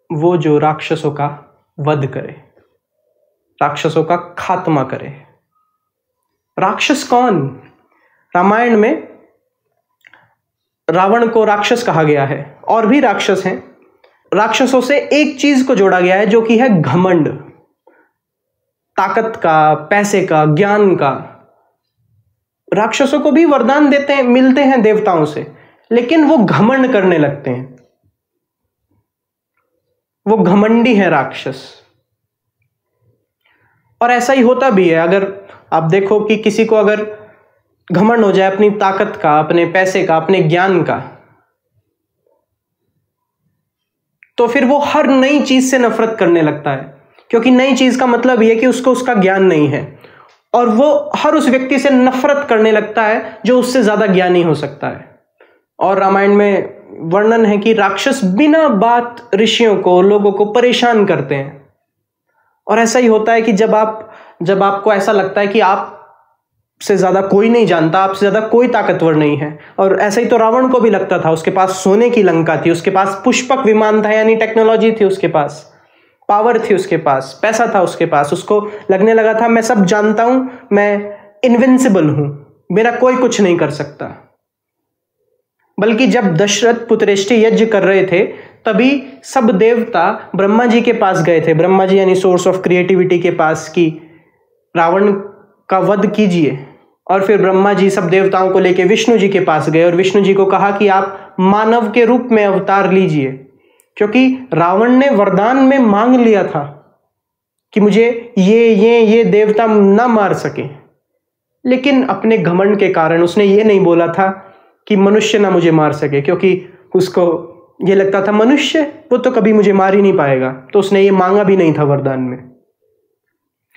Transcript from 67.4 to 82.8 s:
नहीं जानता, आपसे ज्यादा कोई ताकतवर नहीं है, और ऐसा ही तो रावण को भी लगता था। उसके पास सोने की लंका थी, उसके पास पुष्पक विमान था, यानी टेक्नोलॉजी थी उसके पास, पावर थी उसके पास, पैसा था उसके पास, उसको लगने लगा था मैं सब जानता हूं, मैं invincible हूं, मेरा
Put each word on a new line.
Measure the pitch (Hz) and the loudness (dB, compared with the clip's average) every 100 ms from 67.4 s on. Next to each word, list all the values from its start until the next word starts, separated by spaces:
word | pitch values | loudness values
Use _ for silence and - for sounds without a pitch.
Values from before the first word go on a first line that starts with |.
| 226 | 2
नहीं | 240 208 | 2 2
जानता, | 170 160 185 | 0 0 0
आपसे | 190 190 | -2 -2
ज्यादा | 202 202 214 | -2 -2 0
कोई | 233 247 | 2 2
ताकतवर | 240 196 185 165 156 | 0 -2 0 0 0
नहीं | 151 147 | 0 -2
है, | 147 156 - - | -6 -12 -12 -4
और | 190 190 | -2 0
ऐसा | 208 208 | -2 -2
ही | 233 | 0
तो | 233 | 0
रावण | 220 240 262 | 2 0 0
को | 254 | 0
भी | 220 | 0
लगता | 190 - 180 | 0 -2 -2
था। | 160 | -2
उसके | 160 180 | -2 -2
पास | 185 190 185 | -2 -2 -2
सोने | 196 202 240 | 0 2 2
की | 240 | 2
लंका | 185 165 165 156 | 2 0 0 -2
थी, | 165 | -2
उसके | 165 - | -2 -2
पास | 185 196 - 254 | -2 -2 -2 -2
पुष्पक | - - 269 214 | -2 -2 -2 2
विमान | 220 214 214 | 2 2 0
था, | 208 | 0
यानी | 214 220 226 | 0 0 0
टेक्नोलॉजी | 220 226 220 226 226 | 0 0 2 2 0
थी | 220 196 | 0 0
उसके | 190 170 | 0 -2
पास, | 160 143 - - _ _ _ _ _ - | -2 -4 -8 -20 _ _ _ _ _ -2
पावर | 208 220 233 | 0 0 0
थी | - 196 | 0 -2
उसके | - 160 | -2 -4
पास, | 160 135 135 - | -2 -4 -4 -6
पैसा | 208 226 226 | -4 -2 -2
था | 214 | 0
उसके | 175 - 160 | -2 -2 -2
पास, | 151 143 | 0 -2
उसको | 175 - 208 208 - - | -4 -2 -2 -2 -6 -4
लगने | 190 214 | 0 2
लगा | 226 220 | 2 2
था | 220 233 | 0 0
मैं | 226 | 0
सब | 226 240 180 | 0 0 2
जानता | 214 208 214 | 0 0 0
हूं, | 233 262 262 - - | 0 0 -4 -10 -4
मैं | 202 208 202 202 - - _ | 0 0 -2 -6 -14 -20 _
invincible | 254 233 262 254 262 190 151 | 0 2 4 2 2 2 0
हूं, | 143 143 - - _ - | -2 -4 -8 -18 _ -6
मेरा | 185 | -2